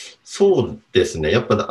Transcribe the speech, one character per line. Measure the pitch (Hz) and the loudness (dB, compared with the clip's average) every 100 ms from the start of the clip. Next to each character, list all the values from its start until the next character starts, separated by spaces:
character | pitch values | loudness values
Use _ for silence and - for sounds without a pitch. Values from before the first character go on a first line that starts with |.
| - - | -20 -20
そ | - - 202 160 - | -10 0 2 4 0
う | - _ | -6 _
で | 92 | 0
す | 87 80 | 0 -2
ね。 | 78 | 0
や | 113 | 0
っ | - | 0
ぱ、 | 107 - | -2 0